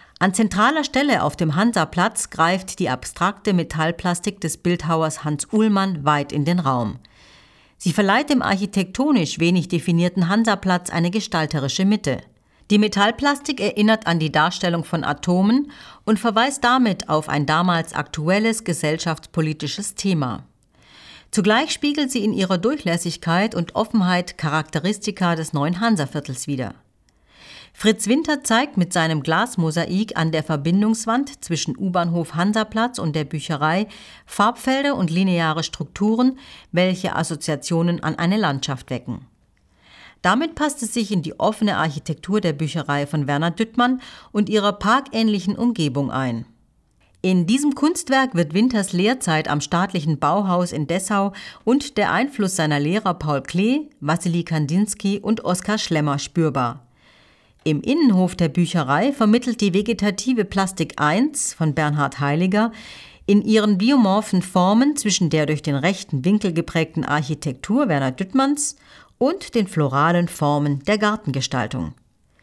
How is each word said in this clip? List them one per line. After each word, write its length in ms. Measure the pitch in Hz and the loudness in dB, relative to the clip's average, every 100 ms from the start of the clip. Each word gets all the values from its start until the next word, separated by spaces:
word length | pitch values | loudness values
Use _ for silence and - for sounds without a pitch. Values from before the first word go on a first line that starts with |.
| - - | -16 -2
An 160 | 185 | 0
zentraler 500 | 185 214 190 233 311 | 2 0 2 2 2
Stelle 380 | 285 262 285 214 | 0 0 2 2
auf 140 | 143 - | 0 0
dem 200 | 160 151 | -2 2
Hansaplatz 760 | 233 202 156 175 196 - - | 2 2 0 0 -2 -2 -4
greift 480 | - 165 190 190 - | 0 2 0 -4 -4
die 100 | 151 | -2
abstrakte 640 | 127 - - 185 196 214 | -2 -6 -2 -2 -2 0
Metallplastik 880 | 180 160 160 160 175 180 175 208 190 | 0 0 -2 -2 -2 -2 -2 -4 -6
des 160 | 160 - | -6 -2
Bildhauers 640 | 175 175 156 160 160 - | -2 -2 0 0 0 -2
Hans 240 | 156 147 - | -4 -4 0
Uhlmann 520 | 214 220 196 190 165 143 | 2 4 2 0 -2 0
weit 260 | 147 143 | 0 0
in 120 | 147 | -2
den 140 | 143 175 | 0 0
Raum. 400 | 143 127 107 131 - _ - - _ _ _ - | 0 0 -2 -6 -14 _ -20 -20 _ _ _ -6
Sie 160 | 180 | -2
verleiht 380 | 175 196 226 294 | 2 4 2 2
dem 100 | 269 | 2
architektonisch 960 | - 190 202 196 185 - 294 247 151 - | 2 0 0 -2 -2 0 2 2 2 0
wenig 300 | 170 180 - | 2 2 0
definierten 600 | 170 180 170 175 190 170 | -2 2 2 2 0 0
Hansaplatz 600 | 208 226 202 185 180 180 | 2 2 0 0 -2 -2
eine 220 | 170 170 | -2 0
gestalterische 760 | 208 - 170 151 156 135 - 196 | -2 -2 -2 -2 -2 -2 0 2
Mitte. 360 | 214 147 123 - _ _ _ - | 2 0 -4 -6 _ _ _ 0
Die 80 | 208 | 2
Metallplastik 840 | 214 202 208 226 285 285 294 254 | 4 2 2 2 0 0 -4 -4
erinnert 460 | 202 208 214 220 170 | -2 2 4 4 2
an 100 | 170 | 0
die 140 | 156 | 2
Darstellung 520 | 151 165 - 180 170 | 2 2 0 -2 -2
von 200 | 151 170 | -2 -4
Atomen 680 | - 147 - 180 202 254 285 - - - | -2 -2 0 2 4 2 0 -8 -20 -6
und 140 | - 220 | -2 0
verweist 460 | 233 214 262 277 | 2 2 2 2
damit 460 | 240 262 226 180 - | 2 4 2 0 -2
auf 200 | 156 - | -2 0
ein 160 | 147 143 | 0 2
damals 480 | 156 180 170 160 | 2 2 0 -2
aktuelles 720 | - 143 - 156 202 226 220 | -6 -6 -4 0 2 2 0
gesellschaftspolitisches 1300 | - 160 151 160 170 156 - 165 156 156 143 - 208 | -4 -2 0 0 -2 -6 -4 -2 -2 -2 -6 -6 -8
Thema. 520 | - 196 165 127 107 - _ _ _ - - - - _ | -4 0 0 -2 -6 -12 _ _ _ -20 -20 -20 -20 _
Zugleich 420 | - 196 226 302 | 0 2 2 0
spiegelt 380 | - 294 294 269 | -2 -2 0 -2
sie 120 | 240 | 0
in 80 | 208 | -2
ihrer 260 | 196 185 180 | 0 0 0
Durchlässigkeit 960 | 214 302 180 170 170 - 170 175 220 175 | 0 -2 -2 -2 -4 -6 0 0 0 -2
und 200 | 170 - | -4 -2
Offenheit 600 | 220 226 180 180 175 - | 0 2 2 2 -2 -4
Charakteristika 1000 | 160 156 151 156 180 208 - 190 175 165 | -2 -2 -2 -4 -2 -4 -6 -2 0 0
des 160 | 160 | -2
neuen 300 | 151 147 180 | -2 0 0
Hansaviertels 640 | 233 196 135 151 139 127 - | 2 2 0 -4 -6 -8 -6
wider. 280 | 135 120 - _ _ _ _ _ - - - - | -4 -6 -10 _ _ _ _ _ -20 -20 -20 -20
Fritz 340 | - 208 - 196 | -2 2 2 2
Winter 380 | 277 311 294 - | 0 0 -2 2
zeigt 320 | 226 285 196 | 2 2 0
mit 160 | 175 | 0
seinem 280 | 175 160 156 | 0 0 0
Glasmosaik 920 | 139 165 240 - 160 165 - 185 220 - | 0 0 0 0 0 0 -2 -2 -2 -2
an 160 | 160 | 0
der 120 | 160 | 0
Verbindungswand 1000 | 151 151 151 190 214 220 226 240 277 - | -2 -2 0 2 2 0 0 -2 -2 -8
zwischen 320 | - 165 - - | -6 -4 -4 -4
U-Bahnhof 580 | 190 180 170 170 156 160 | -2 0 0 -2 -2 0
Hansaplatz 640 | 190 214 214 214 240 247 | 0 0 -2 -2 -2 -2
und 180 | 160 156 | -4 -4
der 80 | 143 | -4
Bücherei 600 | 156 - 147 156 180 208 - - - - | -6 -6 -2 0 0 -2 -8 -20 -20 -6
Farbfelder 680 | - 208 247 262 269 285 269 | 0 0 0 -2 0 0 0
und 140 | 170 | 0
lineare 540 | 170 190 170 160 156 | 0 2 2 0 -2
Strukturen, 760 | 160 - 143 - 208 226 254 262 - - - | -6 -8 -10 -2 0 2 2 0 -8 -20 -4
welche 460 | 170 185 185 190 - | 0 0 0 -2 -2
Assoziationen 840 | 160 151 - 147 - 165 175 170 | -4 -4 -4 -4 -2 0 0 0
an 160 | 160 151 | -4 -2
eine 200 | 170 214 | 0 0
Landschaft 520 | 180 139 - 127 - | 0 -2 -4 -8 -8
wecken. 360 | 123 123 113 127 _ _ _ _ _ _ - - _ | -8 -8 -12 -12 _ _ _ _ _ _ -20 -20 _
Damit 340 | 180 226 330 330 | 0 0 0 -2
passt 280 | 294 294 | -4 -4
es 100 | 226 | -6
sich 180 | 233 208 | -4 -2
in 100 | 190 | -2
die 160 | 151 - | -4 -2
offene 380 | 202 220 208 120 | -2 0 0 0
Architektur 640 | 160 147 - 151 - 208 | -2 -4 -8 -8 -4 -2
der 140 | 175 | 0
Bücherei 540 | 147 156 165 147 143 143 | -2 -4 -4 -2 -2 -2
von 200 | 151 139 | -2 0
Werner 240 | 143 170 | 0 0
Düttmann 480 | 165 220 - 247 254 - - - | -2 -2 0 0 0 -6 -20 -6
und 160 | 208 208 | -2 0
ihrer 240 | 214 202 | 2 2
parkähnlichen 840 | 202 196 254 269 220 220 202 175 - | 0 2 2 0 0 0 0 -2 0
Umgebung 540 | 233 - 147 135 139 | 0 0 0 0 -2
ein. 340 | 131 131 117 117 _ _ _ _ _ _ _ | -2 -2 -4 -8 _ _ _ _ _ _ _
In 260 | 185 185 170 | 0 2 2
diesem 260 | 262 294 | 2 0
Kunstwerk 640 | 277 302 349 - 269 262 175 | 2 0 0 0 0 2 0
wird 180 | 156 | 0
Winters 400 | 175 254 226 190 | 2 2 2 0
Lehrzeit 540 | 175 208 254 - 156 - | 0 0 0 0 0 0
am 120 | 147 | -4
staatlichen 600 | - 175 185 180 151 151 | -2 -2 0 -2 -2 0
Bauhaus 520 | 147 190 196 180 180 | 2 2 2 0 0
in 140 | 151 151 | -2 -2
Dessau 480 | 180 190 208 196 196 - - | -2 0 0 -2 -4 -16 -6
und 340 | - 277 - - | 0 0 0 -2
der 140 | 190 | 2
Einfluss 440 | 165 277 247 190 180 | 2 0 -2 -2 0
seiner 240 | 156 147 | 0 2
Lehrer 360 | 147 202 190 - | 0 0 -2 -2
Paul 260 | 156 143 | -2 -2
Klee, 480 | - 175 220 285 294 - | -2 0 2 0 -4 -6
Wassily 440 | 147 170 180 170 | -2 0 0 -2
Kandinsky 720 | 165 160 143 175 214 - 196 196 | 0 -2 0 0 0 -2 -2 -2
und 260 | 196 226 | -2 -2
Oskar 360 | - 180 - 214 | -2 -2 -2 -4
Schlemmer 400 | - 160 147 143 | -2 0 0 -2
spürbar. 640 | - 175 156 135 120 123 - _ _ _ _ _ _ _ | -4 0 0 0 -2 -6 -16 _ _ _ _ _ _ _
Im 180 | 160 151 | -2 0
Innenhof 540 | - 311 269 185 185 - | 0 2 4 4 2 0
der 140 | 165 | 0
Bücherei 640 | 175 170 175 131 147 254 | 0 0 0 0 0 0
vermittelt 480 | 277 214 240 254 226 | 2 2 2 0 0
die 120 | 208 | 0
vegetative 720 | 185 214 226 202 196 254 240 196 | 2 0 0 0 0 -2 -2 0
Plastik 560 | 196 190 - 165 - | -2 -2 -2 -4 -2
eins 540 | 147 185 302 - - - | 0 2 0 -2 -6 -2
von 180 | 160 | 0
Bernhard 460 | 147 151 147 139 - | 0 0 0 -2 -2
Heiliger 520 | 143 156 185 202 226 226 - - - - - | -2 0 2 2 0 -4 -18 -20 -20 -6 2
in 160 | 208 | 4
ihren 380 | 214 220 208 190 | 4 4 4 2
biomorphen 640 | 226 277 202 202 214 185 | 4 4 4 2 2 0
Formen 520 | - 185 185 220 285 285 | 0 2 4 4 2 0
zwischen 360 | 208 175 165 | 0 0 2
der 160 | 156 151 | 2 0
durch 160 | 151 | -2
den 140 | 151 139 | -2 0
rechten 480 | 165 190 - 139 156 | 0 -2 -4 -2 2
Winkel 280 | 208 196 | 2 2
geprägten 500 | 160 165 165 160 165 | -2 -2 -2 -2 -2
Architektur 840 | - 147 139 156 147 123 - 240 262 | -2 -2 -2 -4 -6 -6 -2 0 2
Werner 240 | 143 135 | 0 0
Düttmanns 640 | - 190 262 269 285 - - - - - - | -2 -2 0 2 0 -4 -8 -18 -20 -14 -2
und 380 | 262 381 - 240 | 0 0 -2 -2
den 100 | 190 | 0
floralen 640 | 160 143 135 160 175 175 | 0 0 2 2 2 0
Formen 560 | - 147 147 147 143 | 0 0 2 0 -2
der 160 | 196 208 | -2 0
Gartengestaltung. 960 | 214 214 151 131 - 131 110 - 80 - _ _ _ _ | 0 -2 -4 -4 -2 -4 -4 -6 -8 -10 _ _ _ _